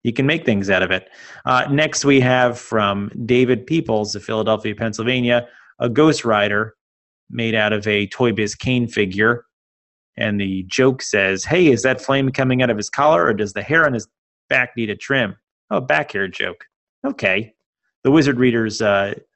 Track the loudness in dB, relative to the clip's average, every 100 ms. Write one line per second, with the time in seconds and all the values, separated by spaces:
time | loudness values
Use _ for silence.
0 | -6 -2 -2 0 0 0 0 0 0 -2
1 | -6 -20 -20 -10 0 0 2 0 0 0
2 | 4 4 4 4 2 0 -4 0 0 -2
3 | -6 -8 0 2 4 0 -2 -4 -2 -4
4 | -4 -8 -6 -4 0 -2 -4 -6 -6 -4
5 | -2 0 2 0 -2 -18 _ _ -2 4
6 | 2 2 0 2 2 0 -4 _ _ _
7 | _ _ _ -6 -2 0 0 0 0 -2
8 | -2 -2 0 0 -4 -4 -2 -2 -2 -2
9 | -2 2 0 0 _ _ _ _ _ _
10 | _ -6 -4 -2 -4 -6 -4 2 2 2
11 | -2 0 0 0 0 2 4 4 0 -2
12 | -2 0 0 0 0 2 2 0 -4 0
13 | 2 4 2 0 -4 -6 -2 2 2 -2
14 | -8 _ _ _ _ -2 -2 -4 -6 -6
15 | -2 0 0 -6 _ _ _ -4 0 -2
16 | -2 -4 -6 -4 -8 -8 -20 _ _ _
17 | -10 -4 -2 -2 -6 _ _ _ _ _
18 | 2 4 4 2 2 2 -2 -2 0 2
19 | 0 -6 _